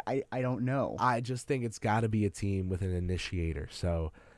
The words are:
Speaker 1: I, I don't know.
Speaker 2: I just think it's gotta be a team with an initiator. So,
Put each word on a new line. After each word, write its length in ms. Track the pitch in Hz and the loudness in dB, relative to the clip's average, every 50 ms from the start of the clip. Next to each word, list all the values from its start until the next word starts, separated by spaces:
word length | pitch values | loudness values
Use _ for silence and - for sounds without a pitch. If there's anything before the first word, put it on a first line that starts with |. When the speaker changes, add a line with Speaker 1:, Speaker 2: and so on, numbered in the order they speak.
| - | 0
Speaker 1:
I, 160 | - 131 135 - - | 0 -2 -2 -4 -4
I 100 | - 131 | -4 -2
don't 240 | 127 127 127 104 123 | 0 0 0 0 0
know. 300 | 127 135 139 110 64 53 | 0 2 0 0 0 0
Speaker 2:
I 240 | - 117 127 123 117 | 2 2 4 4 2
just 240 | 127 117 127 123 - | 0 -2 -4 -4 -2
think 160 | - 143 127 120 | -2 -2 0 -2
it's 140 | 113 - | -4 -4
gotta 320 | - - 110 107 113 117 107 | -2 0 2 4 4 4 4
be 160 | 107 107 104 | 4 4 2
a 60 | 98 | 2
team 360 | - - 101 101 98 95 92 | 0 0 -2 0 0 0 0
with 140 | 92 92 87 | 0 0 0
an 140 | 98 92 90 | 0 0 0
initiator. 720 | 90 90 90 90 85 - - 98 87 85 82 76 73 80 - | 0 0 0 0 -2 -2 -2 -2 -2 0 0 -2 -4 -6 -8
So, 400 | - - - 87 85 82 80 78 - - - - - | -8 -2 0 0 0 0 -2 -4 -6 -10 -20 -20 -14